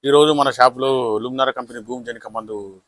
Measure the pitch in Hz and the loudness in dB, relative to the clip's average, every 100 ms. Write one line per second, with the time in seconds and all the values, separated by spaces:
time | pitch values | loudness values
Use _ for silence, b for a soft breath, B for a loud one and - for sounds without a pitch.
0 | 139 147 151 147 139 123 127 123 135 135 | 4 4 4 4 0 4 2 4 -2 -2
1 | 120 107 120 131 131 131 120 120 110 127 | -2 -4 -4 -2 -2 -4 -12 -16 -12 -12
2 | 117 117 113 113 110 104 98 95 | -12 -16 -12 -12 -10 -12 -12 -20